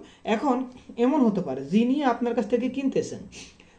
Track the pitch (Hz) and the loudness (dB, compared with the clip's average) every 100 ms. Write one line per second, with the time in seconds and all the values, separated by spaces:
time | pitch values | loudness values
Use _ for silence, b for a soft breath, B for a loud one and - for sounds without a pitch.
0 | B B - 220 294 254 262 - B - | B B -4 -2 0 0 -4 -12 B 0
1 | 254 302 226 185 147 131 139 202 240 285 | 2 4 4 2 -4 -6 0 2 4 2
2 | 269 233 240 240 - 240 254 277 269 160 | 2 0 0 -2 0 0 0 -2 -2 -2
3 | - - - B B B B | -4 -10 -14 B B B B